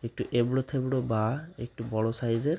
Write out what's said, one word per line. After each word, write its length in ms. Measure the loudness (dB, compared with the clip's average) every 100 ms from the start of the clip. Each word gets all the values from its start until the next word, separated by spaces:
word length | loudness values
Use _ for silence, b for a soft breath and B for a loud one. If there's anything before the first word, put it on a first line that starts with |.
একটু 200 | -8 -6 0
এবড়ো 300 | 2 4 2
থেবড়ো 360 | 0 -2 0 0
বা 220 | 2 2 2 0 -6 -10
একটু 240 | -10 -6 -4
বড় 180 | 0 0
সাইজের 460 | 0 0 0 0